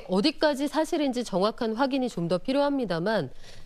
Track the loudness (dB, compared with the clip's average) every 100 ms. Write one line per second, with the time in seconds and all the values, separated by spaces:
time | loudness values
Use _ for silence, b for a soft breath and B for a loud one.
0 | 2 2 2 2 2 2 0 0 0 2
1 | 2 0 -2 2 0 0 -4 0 0 2
2 | -2 -2 0 0 0 2 2 0 0 -2
3 | 0 0 -2 B B B